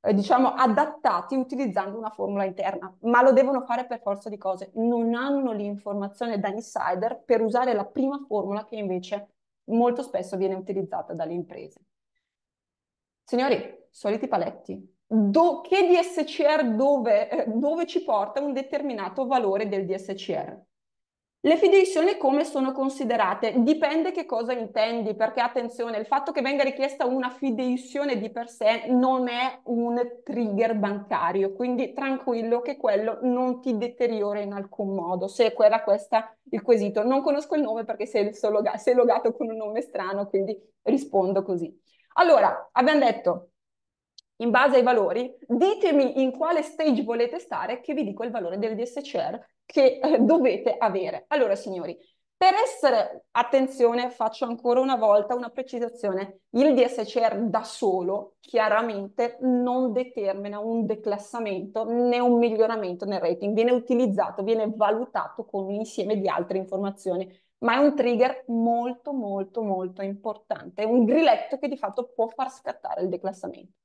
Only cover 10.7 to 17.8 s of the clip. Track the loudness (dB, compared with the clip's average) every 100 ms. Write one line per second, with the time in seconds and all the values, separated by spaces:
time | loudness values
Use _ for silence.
10.7 | -6 -6 -8 -8 -8 -6 -6 -10 -14 -18
11.7 | _ _ _ _ _ _ _ _ _ _
12.7 | _ _ _ _ _ _ -2 2 0 -2
13.7 | -16 _ _ -4 -4 -2 -2 -4 -8 -14
14.7 | -14 -16 _ _ 2 4 4 4 2 0
15.7 | 2 4 4 2 -4 -6 0 2 4 2
16.7 | 2 2 2 4 2 2 -2 -2 0 0
17.7 | 0